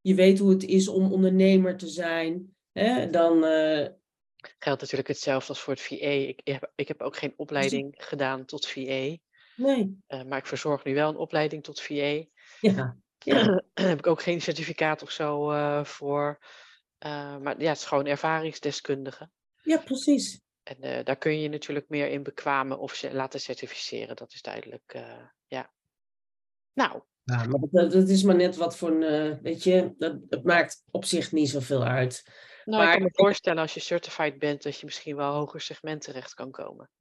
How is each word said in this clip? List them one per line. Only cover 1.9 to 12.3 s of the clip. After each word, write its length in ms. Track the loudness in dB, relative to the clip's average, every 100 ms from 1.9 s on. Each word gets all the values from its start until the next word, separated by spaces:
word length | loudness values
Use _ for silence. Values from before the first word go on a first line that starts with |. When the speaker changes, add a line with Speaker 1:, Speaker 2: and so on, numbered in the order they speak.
| -6 -4 -2 -2 -4 -10 _ _
Speaker 1:
Hè? 380 | 0 2 2 0
Dan, 340 | 4 6 6
eh, 440 | 6 4 4 2 -2 -6 _ _ _ _ -20 _
Speaker 2:
Geldt 220 | -4 -2
natuurlijk 280 | -4 -6 -4
hetzelfde 400 | -4 -2 -2 -2
als 120 | -12
voor 120 | -6
het 100 | -8
V 80 | -6
A. 40 | -6 -2
Ik 340 | -2 -2 -6
heb, 280 | -6 -6 -8
ik 140 | -8 -8
heb 120 | -6
ook 140 | -8 -6
geen 160 | -8 -8
opleiding 540 | -6 -2 0 -2 -6
Speaker 1:
Precies. 180 | -12 -10
Speaker 2:
gedaan 360 | -4 -2 -4
tot 220 | -8 -10 -8
V 100 | -8
A. 400 | -6 -4 -4 -8 _ _ _ -2
Speaker 1:
Nee. 360 | 0 2 0 -4 _
Speaker 2:
Eh, 180 | -12
maar 140 | -6 -8
ik 80 | -6
verzorg 380 | -6 -2 -2
nu 100 | 0
wel 140 | 0 0
een 80 | -2
opleiding 460 | -4 -2 -2 -4
tot 160 | -12 -14
V 100 | -8
A. 340 | -4 -2 -2 -6